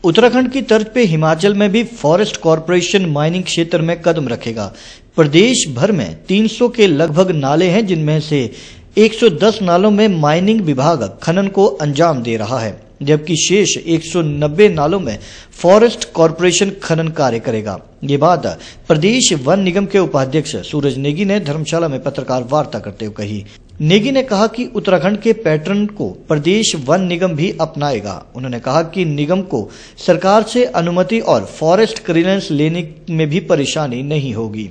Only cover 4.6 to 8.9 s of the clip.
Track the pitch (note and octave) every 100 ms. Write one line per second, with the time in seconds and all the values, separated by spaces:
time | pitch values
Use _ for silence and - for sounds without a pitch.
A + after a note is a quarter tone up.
4.6 | G2 - - - - - D#3 D#3 A3+ B3+
5.6 | E3 B2 - F#3 F#2 D#2+ - F#3+ A3 -
6.6 | A#3+ A#3 G3+ C#3+ E3 D3+ F#3 D#3+ C3+ D#3
7.6 | F3+ F#3 G#3 E3 D3+ D#3 D3 D3 A#2 -
8.6 | - - -